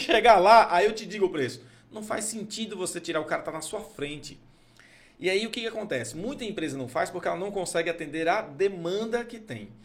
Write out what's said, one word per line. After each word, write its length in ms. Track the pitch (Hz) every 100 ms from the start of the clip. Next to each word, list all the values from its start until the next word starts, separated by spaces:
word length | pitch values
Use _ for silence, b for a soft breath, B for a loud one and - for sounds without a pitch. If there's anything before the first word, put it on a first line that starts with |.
chegar 380 | - 220 220 208
lá, 280 | 185 233 208
aí 100 | 175 208
eu 60 |
te 140 | 220 190
digo 200 | 208 185
o 40 |
preço. 340 | 160 127 - B B _
Não 100 | 220
faz 220 | 214 -
sentido 520 | 214 220 196 - 220 196
você 240 | 180 175
tirar, 200 | 170 156
o 40 |
cara 180 | 151 165
tá 100 | 160
na 80 | 156
sua 200 | 151 214
frente. 580 | 208 - 143 147 - - - b b b b b b -
E 80 | 175
aí 160 | 196 220
o 40 |
que 100 | 233
que 40 | 226
acontece? 500 | 220 208 131 - 156
Muita 280 | 214 285
empresa 320 | 226 185 156 135
não 100 | 123
faz 200 | 160 180
porque 160 | 185 175
ela 80 | 170
não 140 | 196
consegue 360 | 202 170 175 170
atender 380 | 165 156 151 160
a 120 | 202
demanda 840 | 208 143 196 185 170 196 226 240
que 140 | 233 -
tem. 320 | 110 117 104 -